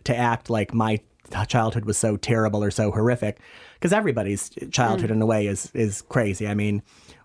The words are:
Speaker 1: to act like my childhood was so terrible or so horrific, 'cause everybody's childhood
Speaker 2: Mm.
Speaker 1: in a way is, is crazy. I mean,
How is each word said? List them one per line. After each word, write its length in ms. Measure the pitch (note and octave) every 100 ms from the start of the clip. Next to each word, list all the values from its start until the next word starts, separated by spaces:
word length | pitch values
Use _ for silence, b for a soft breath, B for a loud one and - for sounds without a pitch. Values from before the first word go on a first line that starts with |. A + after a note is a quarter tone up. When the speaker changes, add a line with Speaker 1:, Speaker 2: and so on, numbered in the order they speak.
Speaker 1:
to 120 | - A#2+
act 320 | A#2+ A2+ -
like 240 | A2+ G2
my 280 | A2+ A2 G#2+ - _ - G2 A2+
childhood 380 | B2 A2 A2+
was 120 | G#2+ G2+
so 200 | A2 G#2
terrible 480 | - A2+ A2 G#2
or 80 | G2+
so 180 | - G#2
horrific, 480 | G2+ A2+ A#2+ G#2+ - B B B B
'cause 120 | E3+
everybody's 580 | G#3 G3+ A#2 G2 G2+ - - -
childhood 380 | - A#2 A2+ A2+
Speaker 2:
Mm. 40 |
Speaker 1:
in 80 | A2
a 40 | A2
way 200 | G#2+ G2+
is, 240 | G2 -
is 280 | B2 G#2+ G2+
crazy. 460 | - C3 G#2+ F#2+ G#2
I 60 |
mean, 280 | G#2 G#2 G2+ B B B B